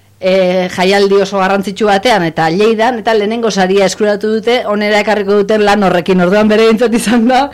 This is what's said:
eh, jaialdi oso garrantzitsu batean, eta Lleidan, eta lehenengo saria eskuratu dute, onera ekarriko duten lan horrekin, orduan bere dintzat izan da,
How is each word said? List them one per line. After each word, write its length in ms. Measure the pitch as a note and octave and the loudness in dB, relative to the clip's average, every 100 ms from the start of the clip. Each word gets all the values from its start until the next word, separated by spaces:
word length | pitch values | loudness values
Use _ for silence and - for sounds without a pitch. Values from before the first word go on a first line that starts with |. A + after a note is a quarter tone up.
| _ - | _ -6
eh, 480 | F#3 F#3+ F3+ F#3 F3+ | -2 0 2 0 -4
jaialdi 460 | F#3 F#3 G3+ G3 G3 | -2 0 2 2 2
oso 180 | F#3+ G3+ | 0 -2
garrantzitsu 460 | F#3+ G3+ G#3+ F#3+ G#3+ | -2 -2 -4 -2 0
batean, 340 | G3 B3 G#3+ | 0 2 0
eta 220 | E3 D#3 D#3+ | -2 -2 -2
Lleidan, 500 | F3 G#3+ A3 A3+ A#3+ | 0 0 2 0 -2
eta 120 | A3 | -2
lehenengo 360 | A3 G3+ A#3 A3+ | -2 -2 -2 -2
saria 340 | G3 F#3 G3 F#3 | 0 0 2 0
eskuratu 500 | - G#3+ G3+ G#3+ A3 | 0 -2 -2 -2 -2
dute, 240 | A3+ B3 G3+ | 0 -2 -2
onera 360 | G#3 G#3 G#3 | -2 0 0
ekarriko 400 | G#3+ G#3 G3 G#3 | 0 -2 0 0
duten 240 | G3 A3 G#3 | 2 0 2
lan 180 | G#3 | 2
horrekin, 380 | F#3+ E3+ E3+ F#3 | 0 0 0 0
orduan 260 | F3 G3+ G#3+ | 2 2 2
bere 220 | G#3+ A3 | 2 2
dintzat 240 | A3 A#3 A3+ | 2 0 0
izan 320 | G3+ A#3+ A3+ | 0 0 2
da, 220 | B3+ C#4+ | 2 0